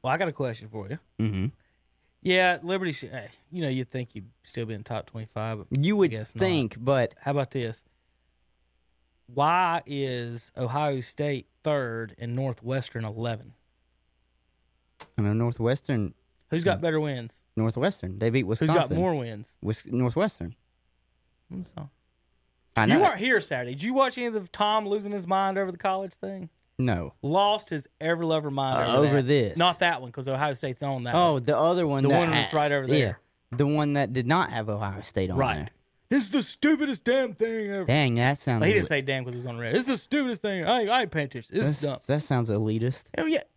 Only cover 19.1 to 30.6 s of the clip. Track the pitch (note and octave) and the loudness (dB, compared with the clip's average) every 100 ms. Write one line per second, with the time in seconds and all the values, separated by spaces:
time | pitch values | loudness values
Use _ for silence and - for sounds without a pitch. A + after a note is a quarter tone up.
19.1 | D3+ A#2 G#2 - _ G#2 A2 - B2 B2 | 0 -4 -10 -14 _ -6 -6 -4 0 0
20.1 | C3+ G#3 - E2+ - _ _ _ _ _ | 2 -2 -2 -14 -14 _ _ _ _ _
21.1 | _ _ _ _ F#3 F3 - C#3+ _ _ | _ _ _ _ -14 -12 -14 -14 _ _
22.1 | _ _ _ _ _ _ - A2 D4+ F#4+ | _ _ _ _ _ _ 2 4 6 4
23.1 | G#3 A#3+ G#3+ - C3 B2 C#3 G#3 C4 C4 | 2 2 2 0 -6 -6 -6 -2 2 2
24.1 | B3+ A#3+ A3 F3+ - G#3 A3 G#3 G#3 G3+ | 0 -4 -4 -8 -2 2 2 0 -4 -4
25.1 | G3+ F3 F#3+ G3 F#3+ F#3+ F3 G3 F#3+ G3 | -6 0 2 2 0 -4 -2 -2 -2 -6
26.1 | - F#3+ F#3+ E3+ _ _ - B2+ F2 D2 | -10 -12 -10 -14 _ _ -2 0 0 -4
27.1 | _ C#3 F3+ G3+ G#3+ - D3+ - _ D#3 | _ 0 2 2 0 -4 -10 -10 _ -2
28.1 | E3+ E3 D#3 D3+ C#3 C3+ B2+ D2 B2 D3 | 0 0 0 0 -2 0 0 2 4 6
29.1 | C#3 B2+ C#3+ A2 E3 F3 E3+ F3 C#3+ B2+ | 4 4 4 2 4 2 4 0 0 -6
30.1 | B2+ C3 C3+ D3+ C3 | -8 -4 -2 -2 -2